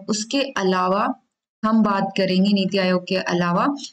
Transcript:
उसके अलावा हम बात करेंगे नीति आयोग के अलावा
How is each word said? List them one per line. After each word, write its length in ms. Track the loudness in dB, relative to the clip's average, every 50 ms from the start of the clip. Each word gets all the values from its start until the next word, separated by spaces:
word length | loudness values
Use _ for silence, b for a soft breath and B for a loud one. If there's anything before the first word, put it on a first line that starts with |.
| -4 -4
उसके 340 | -6 -6 -4 -4 -2 -4
अलावा 800 | -2 -4 -4 -2 0 0 0 2 0 0 0 0 0 -2 -4 -6 _ _ _ _ _ _ _ _ -2
हम 180 | 2 2 4 4
बात 300 | 2 2 0 -2 -4 -2 -2
करेंगे 360 | 0 2 2 2 2 4 2
नीति 240 | 2 2 0 0 0
आयोग 300 | 2 2 2 0 0 -2
के 80 | -4
अलावा 600 | -4 -2 -2 -2 0 0 0 0 0 0 0 -2 -4 B B